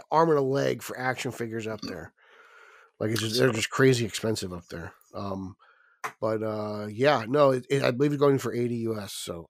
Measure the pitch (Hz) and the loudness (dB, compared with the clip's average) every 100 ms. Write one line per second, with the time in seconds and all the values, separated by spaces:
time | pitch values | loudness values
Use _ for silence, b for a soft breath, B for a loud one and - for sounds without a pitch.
0 | - 151 165 143 131 139 135 123 - 107 | 2 4 6 4 4 2 2 0 -4 -6
1 | 127 120 127 - 117 113 107 107 - 90 | -4 -2 -4 -6 -6 -4 -6 -8 -8 -10
2 | 95 _ b b b b b b b - | -12 _ b b b b b b b -4
3 | 110 110 110 117 131 110 - - 131 120 | -2 -2 -2 2 2 2 -2 4 4 4
4 | 104 - 113 110 95 87 - 85 85 - | 0 -2 -2 -2 -4 -10 -12 -12 -12 -16
5 | _ 95 101 98 95 - B B B B | _ -10 -8 -8 -10 -14 B B B B
6 | - - 110 110 110 107 107 104 104 107 | -14 -4 -2 -2 -2 -4 -4 -6 -6 0
7 | 139 135 110 147 139 127 - 139 127 123 | 2 2 2 4 4 4 0 0 2 2
8 | 147 147 143 135 120 120 120 120 113 107 | 2 4 4 4 0 -2 -2 -2 -4 -4
9 | 98 - - 87 | -8 -10 -10 -10